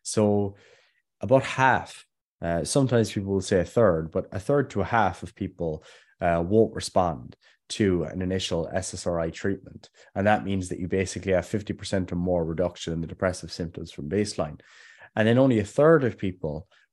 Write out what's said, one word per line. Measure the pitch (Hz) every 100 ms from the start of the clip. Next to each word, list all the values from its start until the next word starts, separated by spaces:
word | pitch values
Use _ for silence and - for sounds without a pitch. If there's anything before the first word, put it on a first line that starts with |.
So | - - 104 104 101 98 _ _ _ _ _ _
about | 104 131
half, | - - 131 104 - - - _ _ _
uh, | 85 85
sometimes | - 143 127 120 104
people | 107 98
will | 98
say | - 95
a |
third, | 85 - 107 82 80
but | 95 -
a | 98
third | - 143 131
to | 104
a |
half | 90 117 98 87
of | 90 -
people, | 95 - 85 76 - - _ _
uh, | 87 85
won't | 87 110 110
respond | - - 98 90 67 62 - _ _ _
to | - 101 90
an | 78 90
initial | 92 95 - 85 80
S | 90 -
S | 92 92
R | 85
I | 82
treatment. | - 98 95 - - - _ -
And | 98 101
that | 107
means | 98 98 90
that | -
you | 90
basically | 95 90 90 95
have | 90 -
fifty | 107 95
percent | - - 98 90
or | 87
more | 90 90
reduction | 80 82 87 - -
in | 82
the | 80
depressive | - 95 90 82
symptoms | - 85 87 82
from | - 71
baseline. | 95 104 - 78 76 _ - - - -
And | 110 110
then | 123
only | 135 113
a |
third | 98 - 151 165
of | 123 -
people | 98 - 78 73 - _ _